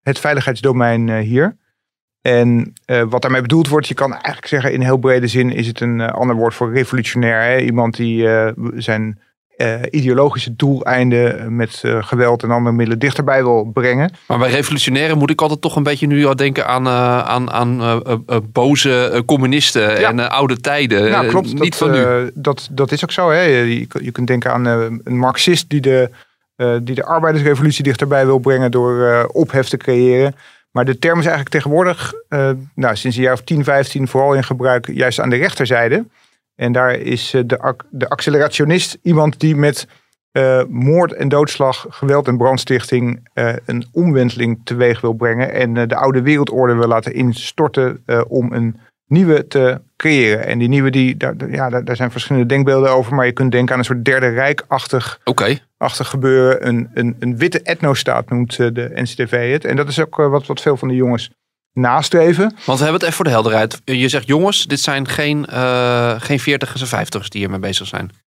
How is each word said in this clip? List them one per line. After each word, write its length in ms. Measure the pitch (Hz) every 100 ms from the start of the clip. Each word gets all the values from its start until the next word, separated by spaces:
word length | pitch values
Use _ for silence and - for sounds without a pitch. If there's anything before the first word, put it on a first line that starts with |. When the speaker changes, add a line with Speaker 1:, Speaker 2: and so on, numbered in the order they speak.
Speaker 1:
het 180 | - 131
veiligheidsdomein, 880 | 151 143 135 120 139 127 120 117 113
eh, 100 | 110
hier. 360 | 107 123 180 - _ _ _ _ _ _
En, 520 | 131 120 120 120 120 -
eh, 180 | - 123 113
wat 120 | 127
daarmee 200 | 131 131
bedoeld 260 | 120 165 143
wordt, 200 | 151 -
je 60 |
kan 180 | - 139
eigenlijk 360 | - - - -
zeggen, 260 | 143 131
in 80 | -
heel 160 | 127 131
brede 300 | 131 127 120
zin 240 | 127 123
is 160 | 117 113
het 120 | 113
een, 220 | 120 117
eh, 120 | 113
ander 220 | - 127
woord 180 | 113 117
voor 200 | - 120
revolutionair, 680 | 123 120 127 107 123 117 113
hè? 160 | 117 131
Iemand 380 | 123 117 117
die, 340 | 110 117 113 113
eh, 220 | 113 110 113 117
zijn, 440 | 120 117 110 110 104 _ _ _ -
eh, 220 | 120 113 123
ideologische 680 | 151 131 123 143 123 120
doeleinden 1000 | 117 143 135 - 127 123 120 120 - 113
met, 240 | 117 113 -
eh, 200 | 120 113
geweld 400 | 107 120 120 120
en 80 | 117
andere 240 | 120 120
middelen 240 | 117 113 117
dichterbij 440 | 139 135 143 135
wil 200 | 123 117 110
brengen. 380 | 110 123 127 170 - _
Speaker 2:
Maar 100 | 120
bij 120 | 127
revolutionairen 680 | 135 139 147 131 131 160 156
moet 120 | 143
ik 120 | 156
altijd 200 | 156 151
toch 140 | 160
een 80 | 151
beetje 240 | 147 143 147
nu 180 | 143
al 100 | 143
denken 320 | 131 143 139 -
aan, 200 | 127 127
eh, 320 | 123 123 123
aan, 320 | - 123 123
aan, 300 | 117 120 123
eh, 180 | 117 117
eh, 120 | 120 117 117
eh, 100 | 120 107
boze, 540 | 123 139 143 143 127
eh, 160 | 123 120
communisten 720 | 120 135 127 143 - 120 107 107
Speaker 1:
Ja. 100 | 110
Speaker 2:
en, 100 | 120
eh, 100 | 120
oude 280 | 135 139 120
tijden. 500 | 139 147 131 101 107
Speaker 1:
Nou, 120 | 107
Speaker 2:
Eh, 60 | 127
Speaker 1:
klopt. 240 | 175 165
Speaker 2:
niet 60 | 135
Speaker 1:
Dat, 160 | 165
Speaker 2:
van 160 | - 156
nu. 60 | 131
Speaker 1:
eh, 340 | 123 123 123
dat, 340 | - 143 135 -
dat 200 | 135 135
is 120 | 151
ook 80 | 175
zo, 180 | - 175
hè? 120 | 156
Je, 460 | 180 127 120 117 117 -
je 100 | 123
kunt 160 | 120 120
denken 260 | 123 127
aan, 140 | 123 123
eh, 180 | 117 113 117
een 140 | - 123
marxist 520 | 127 127 - 170 -
die 120 | 147
de, 280 | 135 131 123 - _ _ _
eh, 200 | - 123 120
die 140 | 120
de 100 | 131
arbeidsrevolutie 760 | - 165 160 156 143 135 160 135
dichterbij 420 | 139 123 143 139
wil 140 | 131 135
brengen 320 | 135 131 127
door, 340 | 123 123 123
eh, 180 | 123 120 117
ophef 380 | 160 156 135 127
te 80 | 139
creëren. 580 | - 123 127 127 139 139 - _ _
Maar 140 | 127
de 140 | 127 123
term 200 | 165 170
is 60 |
eigenlijk 300 | 160 156 131
tegenwoordig, 580 | 156 139 156 180 170 - - -
eh, 200 | 143 135 131 135
nou, 200 | - 127
sinds 220 | 104 131 123
een 60 |
jaar 100 | 127
of 80 | 127
tien, 220 | - 156
vijftien 440 | 143 139 139 143 131
vooral 260 | 135 139
in 100 | 135
gebruik, 440 | 127 127 131 123 -
juist 260 | - 127 117
aan 100 | 123
de 60 |
rechterzijde. 680 | 120 185 - 120 120 117 165 233 _ _ _ _
En 160 | - 123
daar 220 | 123 127
is, 400 | 123 120 123 -
eh, 80 | 131
de 140 | 120 127
ac-, 240 | 135 127 -
de 200 | 135 -
accelerationist 880 | 143 - 147 147 - 147 175 - -
iemand 360 | 175 156 151 -
die 160 | 156
met, 320 | 147 147 147 - _ _ _ _
eh, 300 | 135 131 131 127
moord 440 | 123 131 165 175
en 160 | - 143
doodslag, 560 | 143 175 - 135 - -
geweld 380 | - 139 143 131
en 100 | 123
brandstichting, 920 | 123 131 - 127 - 123 120 120 _
eh, 200 | - 120 117
een 200 | - 120 120
omwenteling 720 | 165 175 135 123 120 120 113
teweeg 380 | - 120 123 113
wil 120 | 117
brengen. 400 | 113 120 117 131
En, 240 | - 123 117
eh, 100 | 117
de 80 |
oude 260 | - 135 131
wereldorde 520 | 131 147 143 113 123
wil 140 | 117 117
laten 260 | 113 -
instorten, 880 | - 127 117 - - 151 143 127 123
eh, 160 | - 117 117
om 260 | 135 120
een 260 | 120 117 113 _ _ _
nieuwe 400 | 160 180 151 -
te 340 | 139 127 131 _
creëren. 500 | _ 156 147 110 107
En 140 | 104 117
die 80 | 120
nieuwe, 220 | 139 135
die, 280 | 131 127 -
daar, 200 | 131 110
daar, 140 | 135
ja, 180 | 135 131
daar, 140 | 123
daar 120 | 120
zijn 160 | 120 127
verschillende 360 | 120 - 135 120
denkbeelden 440 | 139 135 135 135
over. 240 | 131 113
Maar 100 | 135
je 60 | 123
kunt 200 | 120 131
denken 220 | 123 123
aan 60 | 131
een 60 |
soort 200 | 120 127
Derde 220 | 117 131 127
Rijkachtig 920 | 117 135 147 - 135 - 131 - -
Speaker 2:
Oké. 360 | - 127 104 143 _ _
Speaker 1:
achtig 300 | 131 - 127
gebeuren. 600 | 135 131 131 127 127 123
Een, 220 | 120 117
een, 220 | - 120 117
een 180 | 123 117
witte 240 | 170 175
etnostaat 680 | - 170 151 131 - 120 117
noemt, 300 | 123 120 -
eh, 80 | 120
de 180 | 117 120
N 100 | -
C 40 | 123
T 220 | - 120
V 220 | 123 120
het. 140 | 147
En 100 | -
dat 120 | 131 143
is 120 | 143
ook, 200 | 156 -
eh, 100 | 147
wat, 160 | 143
wat 160 | 139 135
veel 160 | - 135
van 100 | 131
de 80 |
jongens 360 | 127 127 120 - _ _ _ _
nastreven. 720 | - 123 135 156 175 165 165
Speaker 2:
Want 360 | 214 214 - 131
we 40 |
hebben 100 | 151
het 100 | 175
even 100 | 170
voor 120 | 160
de 60 | 156
helderheid. 500 | 117 110 110 110 -
Je 260 | - 127 127
zegt 180 | 135 117
jongens, 360 | 147 185 151
dit 160 | - 139
zijn 280 | - 139 135
geen, 380 | - 147 147
eh, 720 | 143 127 127 127 123 123 120 113
geen 220 | - 143
veertigers 420 | 147 143 131 -
en 60 | 127
vijftigers 420 | 104 107 104 -
die 100 | 104
hiermee 200 | 98 98
bezig 280 | 98 92 95
zijn. 220 | 95 98 _